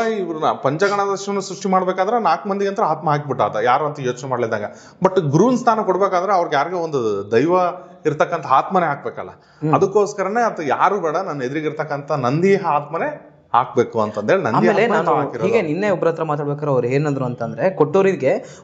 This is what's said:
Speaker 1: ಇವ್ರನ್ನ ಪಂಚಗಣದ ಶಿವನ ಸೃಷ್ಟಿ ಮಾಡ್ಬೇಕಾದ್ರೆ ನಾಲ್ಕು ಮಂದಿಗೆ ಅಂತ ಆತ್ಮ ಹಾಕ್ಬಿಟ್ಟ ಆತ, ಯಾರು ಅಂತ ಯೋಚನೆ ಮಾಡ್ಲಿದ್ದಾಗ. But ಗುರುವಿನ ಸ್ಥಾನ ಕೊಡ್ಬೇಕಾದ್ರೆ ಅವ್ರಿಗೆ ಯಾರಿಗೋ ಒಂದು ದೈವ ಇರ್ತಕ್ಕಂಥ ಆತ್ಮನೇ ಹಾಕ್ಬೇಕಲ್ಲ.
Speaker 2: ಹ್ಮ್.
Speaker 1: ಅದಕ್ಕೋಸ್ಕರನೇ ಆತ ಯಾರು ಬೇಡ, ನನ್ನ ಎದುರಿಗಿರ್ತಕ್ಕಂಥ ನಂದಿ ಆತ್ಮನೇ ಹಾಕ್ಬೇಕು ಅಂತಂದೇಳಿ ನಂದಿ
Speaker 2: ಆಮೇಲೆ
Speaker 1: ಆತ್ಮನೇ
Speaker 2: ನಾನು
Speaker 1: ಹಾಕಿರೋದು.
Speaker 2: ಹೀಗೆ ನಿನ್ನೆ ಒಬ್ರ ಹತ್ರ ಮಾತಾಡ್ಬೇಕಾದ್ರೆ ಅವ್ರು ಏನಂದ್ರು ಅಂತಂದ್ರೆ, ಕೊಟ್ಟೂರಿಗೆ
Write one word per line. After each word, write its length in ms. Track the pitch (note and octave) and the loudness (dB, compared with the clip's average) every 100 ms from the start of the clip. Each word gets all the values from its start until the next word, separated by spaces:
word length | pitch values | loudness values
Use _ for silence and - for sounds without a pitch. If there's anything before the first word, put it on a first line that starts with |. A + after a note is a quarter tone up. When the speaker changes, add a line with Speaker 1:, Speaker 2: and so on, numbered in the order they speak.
| A3+ A3 | 2 -2
Speaker 1:
ಇವ್ರನ್ನ 260 | F3 D#3 D3 - | -4 -2 -2 0
ಪಂಚಗಣದ 520 | C3+ D#3 G3 G3+ G3 G3 | 0 0 0 0 -2 -2
ಶಿವನ 140 | G3+ G3+ | -4 -4
ಸೃಷ್ಟಿ 300 | - F3 G3+ | -6 -6 0
ಮಾಡ್ಬೇಕಾದ್ರೆ 540 | F#3 F#3 F#3 F#3+ A#3+ | 2 2 0 0 0
ನಾಲ್ಕು 260 | F#3+ E3+ G#3 | 2 0 -2
ಮಂದಿಗೆ 200 | G3 G3+ | -4 -2
ಅಂತ 120 | G3 | 0
ಆತ್ಮ 300 | F#3 D3+ D#3+ | -2 0 0
ಹಾಕ್ಬಿಟ್ಟ 320 | D3 C#3+ A#2 | 0 0 0
ಆತ, 140 | G#2 G#2+ | 0 2
ಯಾರು 240 | A#2+ C3 D3+ | 2 2 0
ಅಂತ 140 | D3 | -4
ಯೋಚನೆ 300 | B2 A#2+ C#3 | -6 -4 -4
ಮಾಡ್ಲಿದ್ದಾಗ. 340 | B2 A2+ A2 G#2 - - - | -2 -2 -2 -6 -12 -20 0
But 280 | F#3 F#3+ D3+ | 2 2 2
ಗುರುವಿನ 260 | D3+ A#3 B3+ | 4 4 2
ಸ್ಥಾನ 260 | A#3+ G#3+ | 2 2
ಕೊಡ್ಬೇಕಾದ್ರೆ 520 | F#3+ F3+ G3 F3+ F#3+ | 2 2 2 2 2
ಅವ್ರಿಗೆ 220 | F#3+ E3 D3 | 2 2 0
ಯಾರಿಗೋ 220 | D#3+ F3+ | 0 -2
ಒಂದು 540 | E3 C#3+ A2+ G2 G2+ | -2 -2 0 -2 0
ದೈವ 200 | A2+ D3+ F3+ F3+ - - - D#3 | 2 4 2 2 -2 -12 -6 -2
ಇರ್ತಕ್ಕಂಥ 400 | C#3+ F3 E3+ C3+ | 0 0 -2 2
ಆತ್ಮನೇ 400 | C3+ - F#3+ E3 | 2 4 2 0
ಹಾಕ್ಬೇಕಲ್ಲ. 440 | C#3 A#2 A2 F#2 | -2 -6 -10 -12
Speaker 2:
ಹ್ಮ್. 440 | - _ - D3+ | -16 _ -6 0
Speaker 1:
ಅದಕ್ಕೋಸ್ಕರನೇ 680 | D3 F#3+ G#3 G3+ - F#3+ A3+ | 2 4 2 0 -2 -2 0
ಆತ 180 | A3 F3 D3 | 0 -2 -2
ಯಾರು 340 | A#2 E3 G3+ | 2 2 2
ಬೇಡ, 160 | E3 D#3+ | -2 -2
ನನ್ನ 260 | F#3+ D3 | -4 -6
ಎದುರಿಗಿರ್ತಕ್ಕಂಥ 680 | B2 D3 D3+ D3+ D3 C#3+ C#3 | -6 -4 -4 -4 -6 -6 -4
ನಂದಿ 440 | D3+ E3+ D3+ F#3+ G3 | -2 0 2 4 2
ಆತ್ಮನೇ 760 | E3+ D3 C#3 E3 C#4 D4 - - _ | 2 -2 -2 -4 -6 -6 -16 -20 _
ಹಾಕ್ಬೇಕು 460 | A#2+ B2+ B2+ A2+ A2+ | 0 2 0 0 0
ಅಂತಂದೇಳಿ 420 | G#2 G#2+ G#2 F#3 | -2 -2 0 2
ನಂದಿ 140 | C3+ - | 2 2
Speaker 2:
ಆಮೇಲೆ 140 | - | 4
Speaker 1:
ಆತ್ಮನೇ 160 | - A#3 | 4 2
Speaker 2:
ನಾನು 280 | F3 E3 | 2 2
Speaker 1:
ಹಾಕಿರೋದು. 320 | C#3+ - B2 F#3+ | 0 -2 -2 0
Speaker 2:
ಹೀಗೆ 160 | A3+ | 0
ನಿನ್ನೆ 280 | E3 D#3+ G#3 | 0 -2 0
ಒಬ್ರ 180 | E3+ E3 | 0 0
ಹತ್ರ 140 | E3 | 0
ಮಾತಾಡ್ಬೇಕಾದ್ರೆ 480 | D#3+ D3 D3 D3 D3 | -2 -2 -4 -4 -2
ಅವ್ರು 180 | C3 A#2+ | 0 0
ಏನಂದ್ರು 360 | C#3 D3+ C3+ | 0 0 -2
ಅಂತಂದ್ರೆ, 460 | B2 A#2+ A2+ A2 F3+ | -4 -4 -6 -2 -2
ಕೊಟ್ಟೂರಿಗೆ 880 | F#3 D3 F#3+ F#3+ E3 B2+ F3 - - | 2 2 4 2 2 0 0 -4 -12